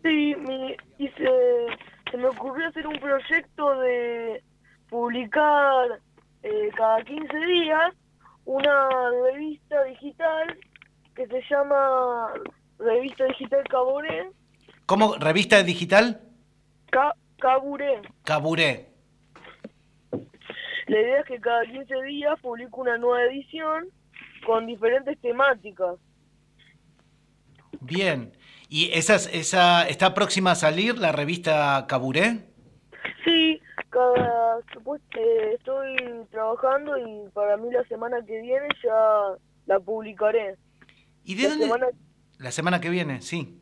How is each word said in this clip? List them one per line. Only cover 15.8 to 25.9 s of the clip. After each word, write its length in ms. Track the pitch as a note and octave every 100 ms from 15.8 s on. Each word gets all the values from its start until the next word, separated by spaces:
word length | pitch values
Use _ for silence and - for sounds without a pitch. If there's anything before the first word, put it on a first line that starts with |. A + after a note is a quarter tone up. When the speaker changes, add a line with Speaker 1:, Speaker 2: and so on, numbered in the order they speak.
| F3 F#3+ A#3+ A3+ - _ _ _ _ _ _
Speaker 1:
Ca-, 240 | B3+ D4 - _ _
Caburé. 640 | C4 C4+ C#4 C#4 C#4+ A#3 G3+ _
Speaker 2:
Caburé. 600 | - D3+ D3+ D#3+ D#3 A#2+ - _ _ _ _ - - - - _ _ _ _ - - _ - - - - -
Speaker 1:
La 120 | G#3+
idea 200 | A#3 C4+
es 60 | D4
que 120 | B3
cada 240 | A#3+ A#3 A3+
quince 280 | C4 C4 C4 C4+
días 320 | C#4+ D4 D#4
publico 400 | B3+ A#3 A#3+ A#3+
una 160 | B3 A#3
nueva 240 | A#3+ B3 B3
edición 640 | C#4 C4+ D#4+ D#4 D#4 F4+ _ _ - - -
con 220 | A3+ A3+ A3+
diferentes 560 | A3 A3+ C4 C4+ D4
temáticas. 760 | B3 A#3+ C#4 A#3+ G#3 F#3 F#3